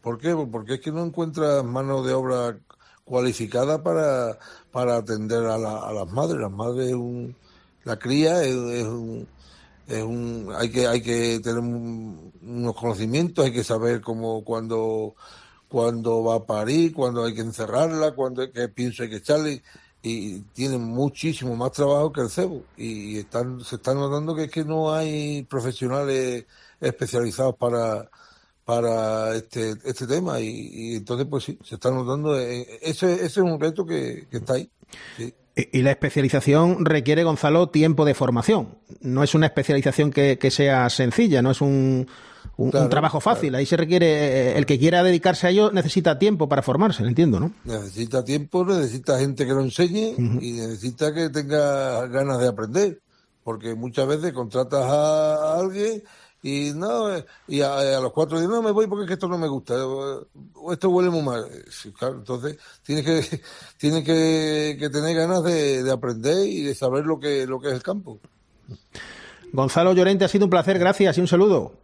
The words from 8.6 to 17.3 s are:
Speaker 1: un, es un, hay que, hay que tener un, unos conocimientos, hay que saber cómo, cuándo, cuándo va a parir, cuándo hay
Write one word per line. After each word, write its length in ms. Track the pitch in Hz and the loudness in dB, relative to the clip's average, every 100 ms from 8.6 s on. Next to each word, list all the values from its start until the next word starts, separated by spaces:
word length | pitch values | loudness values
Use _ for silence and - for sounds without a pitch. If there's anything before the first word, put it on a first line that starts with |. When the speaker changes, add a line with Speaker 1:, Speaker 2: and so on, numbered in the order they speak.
| 120 120 110 | -4 -4 -4
Speaker 1:
un, 420 | 117 113 113 104 _ - - _ _ - | -6 -8 -10 -14 _ -20 -20 _ _ -10
es 160 | 110 | -8
un, 480 | 110 120 120 117 101 92 | -6 -6 -6 -8 -10 -4
hay 120 | 120 | -4
que, 180 | 117 123 | 0 2
hay 140 | 120 | 0
que 380 | 113 117 117 113 | 0 -2 0 -2
tener 160 | 113 117 | -2 -4
un, 720 | 120 120 117 117 110 82 85 - | -4 -6 -8 -10 -12 -14 -18 -20
unos 340 | 107 120 120 104 | -14 -6 -6 -4
conocimientos, 680 | 117 101 110 131 170 170 135 | -4 -4 -2 0 -2 0 0
hay 60 | |
que 100 | 120 | 0
saber 380 | 113 113 117 120 | -2 -2 0 -2
cómo, 420 | 101 113 113 110 | -4 -6 -6 -6
cuándo, 720 | 107 117 113 113 110 110 107 - - - - _ _ | -6 -6 -4 -4 -2 -4 -6 -12 -20 -20 -20 _ _
cuándo 560 | 131 117 117 113 113 | 0 0 0 0 0
va 120 | 117 113 | 2 0
a 100 | 113 | -2
parir, 480 | 107 110 151 165 | -4 0 2 2
cuándo 300 | 156 127 120 | 2 -2 -2
hay 80 | 117 | -4